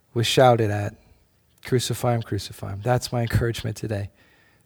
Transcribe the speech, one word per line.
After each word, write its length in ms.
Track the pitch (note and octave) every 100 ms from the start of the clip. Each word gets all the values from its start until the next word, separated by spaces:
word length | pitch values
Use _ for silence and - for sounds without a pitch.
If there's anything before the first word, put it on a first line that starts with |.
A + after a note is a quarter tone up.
| _
was 120 | A#2+ A2+
shouted 440 | - B2+ A#2 A2
at, 240 | G#2 G#2 - _ _ _ _ _ _
"Crucify 500 | - B2+ - A#2 B2
him, 80 | A#2
crucify 500 | A2+ G#2 - - G#2
him"? 100 | G2
That's 260 | G#2+ B2 -
my 120 | A#2+
encouragement 540 | A#2 - A#2 A2 A2+ A2
today. 340 | A2 G#2 G2+ _ _ _ _ _